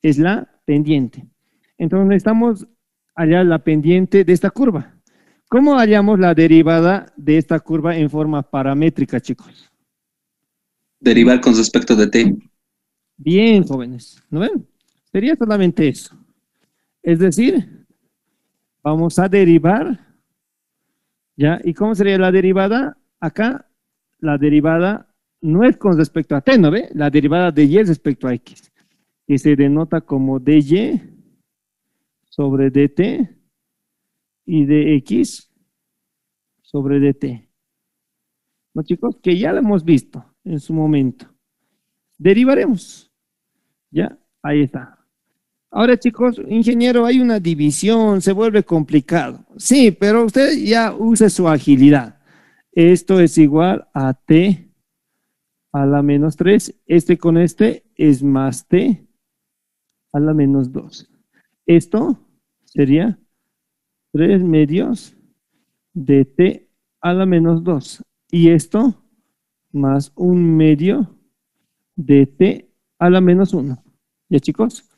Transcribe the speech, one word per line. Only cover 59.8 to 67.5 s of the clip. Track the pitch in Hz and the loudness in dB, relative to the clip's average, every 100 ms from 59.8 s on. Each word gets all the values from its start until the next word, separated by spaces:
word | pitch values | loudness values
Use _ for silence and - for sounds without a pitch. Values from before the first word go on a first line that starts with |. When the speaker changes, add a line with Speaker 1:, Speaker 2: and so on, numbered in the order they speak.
| _ _ _ | _ _ _
Speaker 1:
a | 143 | -4
la | 151 | -2
menos | 151 139 139 127 | 0 0 0 -4
dos. | 135 - - - _ _ _ _ _ | -8 -16 -20 -20 _ _ _ _ _
Esto | - 170 - 214 254 254 _ _ _ _ | 0 0 2 -6 -4 -6 _ _ _ _
sería | _ - 139 147 202 190 _ _ _ _ _ _ _ _ _ | _ -4 0 0 0 -6 _ _ _ _ _ _ _ _ _
tres | 147 160 196 | -2 0 0
medios | 180 156 147 175 277 233 - _ _ _ _ _ _ _ _ | 0 0 0 -2 -4 -8 -10 _ _ _ _ _ _ _ _
de | 175 135 139 | -12 0 2
T | 135 - 185 - _ _ _ _ | 2 0 -2 -2 _ _ _ _
a | 175 | -4
la | 180 190 | -2 0
menos | 175 165 | 0 2